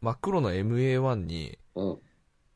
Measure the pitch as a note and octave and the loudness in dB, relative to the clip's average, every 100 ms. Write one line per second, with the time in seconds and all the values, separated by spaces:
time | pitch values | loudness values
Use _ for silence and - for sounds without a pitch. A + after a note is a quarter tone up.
0 | A2+ A#2+ F#3+ F#3 A2+ F#2 G#2 A#2+ C3 B2+ | -4 -2 0 2 2 2 2 2 2 2
1 | C3 A2+ E2 E2 D2+ - - - F#2+ D2+ | 2 0 -2 -6 -8 -12 -14 -6 -4 -4
2 | - _ _ _ _ | -12 _ _ _ _